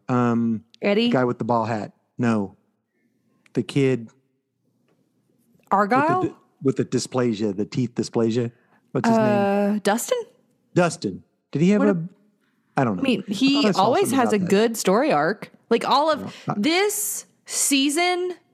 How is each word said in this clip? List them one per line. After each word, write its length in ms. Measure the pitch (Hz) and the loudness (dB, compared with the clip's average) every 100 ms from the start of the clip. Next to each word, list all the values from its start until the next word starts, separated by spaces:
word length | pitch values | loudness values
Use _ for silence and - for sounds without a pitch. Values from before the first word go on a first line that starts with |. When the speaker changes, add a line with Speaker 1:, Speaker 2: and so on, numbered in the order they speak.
| - | -4
Speaker 1:
Um, 560 | 123 120 117 117 110 - _ | 0 2 0 0 -4 -8 _
Speaker 2:
Eddie? 260 | 202 202 240 | -2 0 2
Speaker 1:
the 40 | |
guy 120 | 135 | 2
with 140 | 123 120 | 0 -2
the 60 | |
ball 220 | 113 120 110 | -2 0 0
hat. 260 | 110 101 - _ - | -4 -6 -14 _ -4
No. 380 | 120 110 95 - _ _ _ _ _ _ _ _ _ | 0 0 -4 -10 _ _ _ _ _ _ _ _ _
The 100 | - | -6
kid 460 | 113 147 135 123 113 _ _ _ _ _ _ _ _ _ _ _ _ _ _ _ _ | -2 0 2 0 -6 _ _ _ _ _ _ _ _ _ _ _ _ _ _ _ _
Speaker 2:
Argyle? 500 | 202 202 254 311 359 | 0 2 2 2 0
Speaker 1:
with 0 | |
the, 60 | 359 | -2
di-, 60 | - _ _ | -6 _ _
with 140 | 135 131 | -2 -2
the 80 | |
dysplasia, 720 | 123 123 - 127 123 101 107 95 | -2 -2 -2 -2 0 0 -2 -4
the 80 | |
teeth 300 | 101 - 123 | -4 -4 -4
dysplasia. 580 | - - 120 113 117 117 - _ _ _ | -4 -4 0 0 0 -4 -8 _ _ _
What's 160 | - 226 | -2 2
his 100 | 226 | 2
name? 580 | 214 202 202 202 202 208 | 2 2 0 0 0 0
Speaker 2:
Uh, 20 | |
Dustin? 360 | 202 226 - 494 427 _ _ _ _ | 0 -2 -2 -4 -4 _ _ _ _
Speaker 1:
Dustin. 480 | 160 175 - 101 92 - _ _ | 0 0 0 -8 -10 -16 _ _
Did 100 | 143 | 0
he 80 | 175 | 2
have 100 | 208 | 4
Speaker 2:
What 80 | 208 | 2
Speaker 1:
a, 40 | |
Speaker 2:
a 160 | 180 165 - _ _ _ _ _ - | 0 -4 -14 _ _ _ _ _ -2
Speaker 1:
I 80 | |
don't 120 | 120 104 | 0 0
know. 60 | |
Speaker 2:
I 20 | |
mean, 200 | 269 202 196 | -2 -2 -4
Speaker 1:
I 40 | |
Speaker 2:
he 300 | 202 269 285 | 0 2 2
Speaker 1:
thought 60 | 214 | 2
I 40 | |
saw 100 | 185 | 2
Speaker 2:
always 180 | 208 320 392 | 2 2 0
Speaker 1:
something 80 | 262 | 0
Speaker 2:
has 100 | 220 | 2
Speaker 1:
about 40 | 214 | 0
Speaker 2:
a 20 | |
Speaker 1:
that. 60 | 175 | 2
Speaker 2:
good 260 | 196 226 233 | 2 2 0
story 360 | - 196 302 | 0 2 2
arc. 380 | 151 156 208 - _ _ | 0 0 -4 -10 _ _
Like, 160 | 233 - | -2 2
all 220 | 247 311 | 2 2
of 100 | 294 | -2
Speaker 1:
No, 120 | 185 - - | -6 -10 -8
I 60 | 208 | -2
Speaker 2:
this 680 | 233 349 415 415 - - - _ - | 0 2 0 -2 -6 -8 -12 _ -10
season 880 | - - 277 277 285 359 359 359 349 _ | -4 0 2 2 2 0 0 -4 -8 _